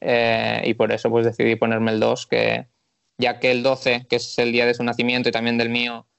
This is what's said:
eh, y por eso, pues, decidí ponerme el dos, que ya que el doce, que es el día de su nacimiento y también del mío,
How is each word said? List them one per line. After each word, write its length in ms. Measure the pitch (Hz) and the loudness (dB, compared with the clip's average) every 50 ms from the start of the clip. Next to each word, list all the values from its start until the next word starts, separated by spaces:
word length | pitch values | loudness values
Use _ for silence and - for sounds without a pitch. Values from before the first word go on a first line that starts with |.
eh, 640 | - - 120 117 117 113 113 113 113 110 113 113 - | -2 0 2 2 2 2 2 0 0 -2 -2 -2 -2
y 80 | 120 | -2
por 180 | 110 113 113 110 | 0 0 0 0
eso, 200 | 110 110 - 117 | 0 -2 -2 0
pues, 160 | 113 117 113 | 2 2 2
decidí 300 | 117 110 - 117 117 113 | 2 0 0 0 0 2
ponerme 360 | 110 120 113 113 110 113 113 | 2 0 0 0 0 0 0
el 80 | 110 110 | 2 2
dos, 260 | 113 117 120 123 - | 2 2 0 -2 -4
que 400 | - 117 117 113 110 113 117 127 _ _ _ _ _ _ _ _ _ _ - | -2 0 0 0 0 -2 -4 -6 _ _ _ _ _ _ _ _ _ _ -4
ya 220 | 120 120 120 120 | -2 -2 -2 0
que 100 | - 127 | 0 0
el 120 | 123 123 | 0 2
doce, 440 | 120 135 131 127 - 131 120 120 123 - | 2 0 0 0 0 -2 -2 -2 -2 -2
que 80 | 120 | -4
es 220 | 120 120 - - - | -4 -4 -4 -2 -2
el 140 | 120 120 | 0 0
día 120 | 117 120 120 | 2 2 2
de 80 | 120 | 2
su 120 | 120 120 123 | 2 0 0
nacimiento 440 | 120 117 120 120 123 123 123 120 123 | -2 -2 -2 -2 0 0 0 0 0
y 40 | |
también 260 | 117 113 117 117 117 117 | -2 -2 -2 0 0 0
del 100 | 117 113 | 0 0
mío, 380 | 117 120 120 120 117 117 - _ _ | -2 -4 -4 -4 -8 -10 -16 _ _